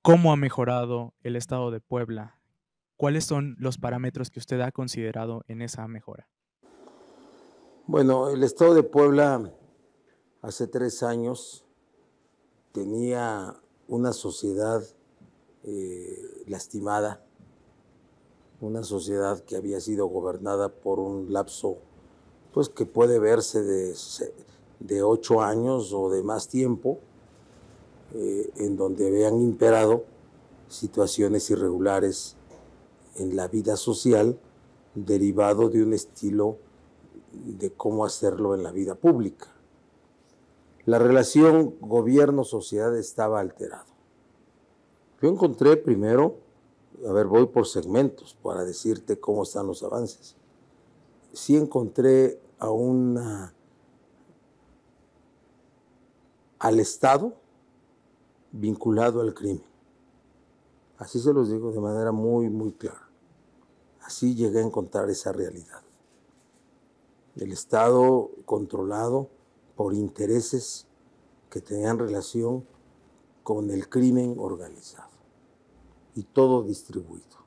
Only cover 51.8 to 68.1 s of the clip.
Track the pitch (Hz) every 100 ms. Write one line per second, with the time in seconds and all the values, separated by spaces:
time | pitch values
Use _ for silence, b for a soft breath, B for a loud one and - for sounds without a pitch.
51.8 | 110 - 131 131 131 - _ _ 110 110
52.8 | 123 127 127 120 120 101 92 _ _ _
53.8 | _ _ _ _ _ _ _ _ _ _
54.8 | _ _ _ _ _ _ _ _ _ _
55.8 | _ _ _ _ _ _ _ _ 113 110
56.8 | 101 - 135 143 226 - _ _ _ _
57.8 | _ _ _ _ _ _ _ 107 104 107
58.8 | 117 110 120 117 113 - 101 85 - _
59.8 | _ _ _ _ _ _ _ _ _ _
60.8 | _ _ 107 123 131 143 110 110 117 110
61.8 | 104 107 113 110 113 117 113 107 107 -
62.8 | 113 - _ _ _ _ _ _ _ _
63.8 | _ _ - - 123 117 113 113 110 107
64.8 | 90 101 101 95 - 95 87 87 82 -
65.8 | _ _ _ _ _ _ _ _ _ _
66.8 | _ _ _ _ _ - 101 92 - 113
67.8 | 117 127 127